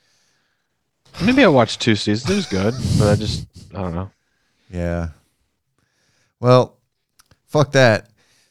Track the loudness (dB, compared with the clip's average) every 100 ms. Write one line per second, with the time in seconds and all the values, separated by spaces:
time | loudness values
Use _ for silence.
0 | _ _ _ _ _ _ _ _ _ _
1 | _ -4 -2 4 4 4 2 0 -2 -2
2 | -2 -4 -2 -4 -4 -4 -4 -4 -2 0
3 | 2 0 -2 -8 -12 -20 -18 -12 -8 -8
4 | -10 _ _ _ _ _ _ -8 -6 -6
5 | -8 -12 _ _ _ _ _ _ _ _
6 | _ _ _ _ 2 2 2 _ _ _
7 | _ _ _ _ _ -2 0 4 4 2
8 | -4 _ _ _ _